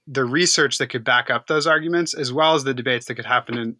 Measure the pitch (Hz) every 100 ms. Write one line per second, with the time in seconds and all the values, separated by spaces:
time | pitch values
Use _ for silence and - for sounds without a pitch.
0 | - 135 123 143 180 - 139 - 127 127
1 | 117 123 117 120 - 156 151 156 160 170
2 | 165 - 127 135 156 160 135 127 123 123
3 | - 120 120 123 - 120 113 -